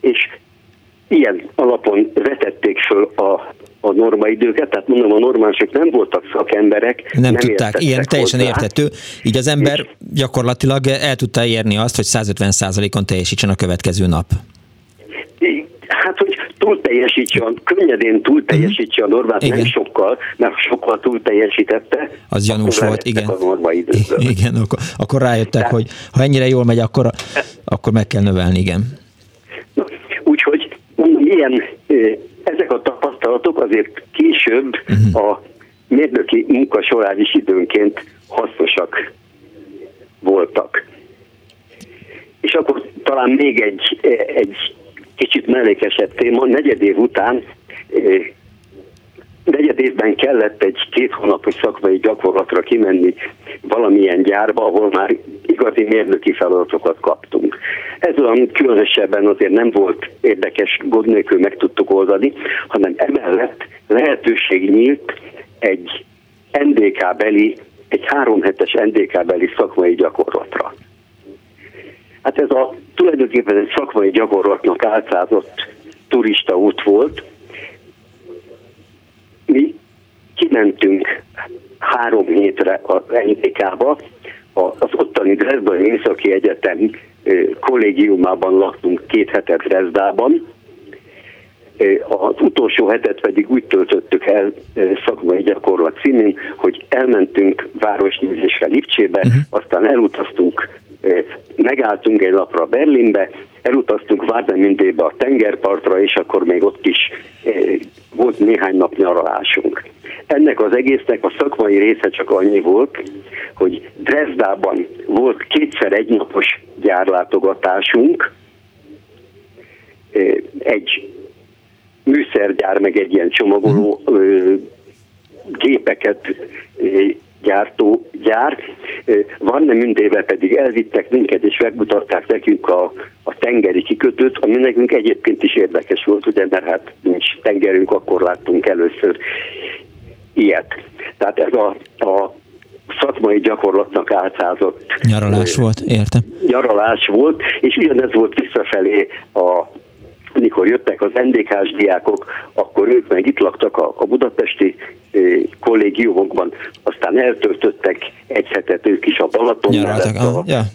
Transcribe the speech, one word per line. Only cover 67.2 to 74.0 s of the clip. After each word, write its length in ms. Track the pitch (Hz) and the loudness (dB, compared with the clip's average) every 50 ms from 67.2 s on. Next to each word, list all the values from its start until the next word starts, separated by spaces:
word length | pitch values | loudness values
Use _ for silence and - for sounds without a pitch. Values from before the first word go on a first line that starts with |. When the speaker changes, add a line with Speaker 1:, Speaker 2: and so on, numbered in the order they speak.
| 107 110 104 101 104 110 - - - - _ - - _ | 0 2 2 2 2 2 0 -6 -16 -20 _ -20 -10 _
Speaker 1:
egy 160 | - - - | -6 -4 -2
három 360 | - 139 143 139 120 110 98 | -2 -2 0 2 2 2 2
hetes 320 | - 98 95 - 98 - - | 0 0 0 0 -2 -2 0
N 160 | 117 107 110 | 0 0 2
D 160 | 107 110 95 | 2 0 -2
K 200 | 85 - 92 87 | 0 0 -2 0
beli 240 | 85 92 85 87 87 - - | 0 0 0 0 -4 0 -2
szakmai 380 | 113 90 - - 90 87 87 | -2 -2 0 0 2 2 2
gyakorlatra. 800 | 85 92 82 - - - - - - - - - - - - - - - _ _ _ _ _ _ _ _ - - - _ _ _ _ - - - - - - - _ _ _ - - | 2 0 -2 0 -2 -4 -2 -2 -6 -6 -6 -6 -6 -6 -6 -8 -16 -20 _ _ _ _ _ _ _ _ -20 -20 -20 _ _ _ _ -20 -20 -20 -20 -20 -20 -20 _ _ _ -20 -8
Hát 160 | _ 131 131 - | _ -4 -2 0
ez 80 | 147 - | 0 0
a, 260 | 139 131 131 127 - - - - _ | 2 0 0 -2 -4 -16 -20 -18 _
tulajdonképpen 600 | - 180 180 156 139 131 113 117 123 117 101 104 101 | 2 2 2 4 2 0 0 0 -2 0 2 2 0
egy 140 | 104 107 - | 0 0 -2
szakmai 340 | - 139 - - 110 | -4 -4 -2 -2 0